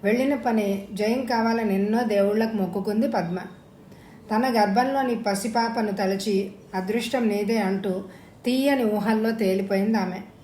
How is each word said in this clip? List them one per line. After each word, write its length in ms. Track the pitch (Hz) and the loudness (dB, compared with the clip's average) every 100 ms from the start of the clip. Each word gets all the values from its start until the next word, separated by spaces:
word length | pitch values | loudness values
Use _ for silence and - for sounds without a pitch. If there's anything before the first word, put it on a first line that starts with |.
వెళ్ళిన 320 | 196 233 269 277 | 2 2 2 0
పని 520 | 240 220 202 196 - | 0 0 0 -2 -4
జయం 320 | 190 208 247 262 | -2 0 0 0
కావాలని 480 | 233 226 226 220 | 0 0 0 0
ఎన్నో 300 | 196 202 220 | 0 2 0
దేవుళ్లకు 520 | 233 202 202 208 226 220 | 2 2 4 2 0 0
మొక్కుకుంది 520 | 185 190 196 214 269 | -2 -2 -2 0 0
పద్మ. 280 | 233 170 180 - - - - - - - - - 220 | 0 -2 -6 -8 -18 -20 -20 -20 -20 -20 -20 -4 0
తన 260 | 254 226 | 2 4
గర్భంలోని 640 | 208 196 262 277 262 233 | 4 4 2 0 0 -2
పసిపాపను 680 | - 196 240 233 233 226 214 | -2 -2 0 0 0 0 -2
తలచి 600 | 196 190 196 208 196 196 - - 190 | -2 -2 -2 0 -2 -2 -8 -10 -8
"అదృష్టం 520 | 185 220 - 262 226 | -4 -4 -2 0 0
నీదే" 300 | 202 208 226 | 0 0 0
అంటూ 460 | 190 190 190 185 196 - - - - | 0 -2 -2 -4 -6 -16 -20 -8 -2
తీయని 380 | 254 269 269 | 0 2 2
ఊహల్లో 480 | 226 208 208 220 220 | 2 0 0 0 0
తేలిపోయింది 640 | 226 196 190 196 196 202 220 | 0 0 0 0 0 2 0
ఆమె. 200 | 180 185 196 - | 0 -4 -12 -20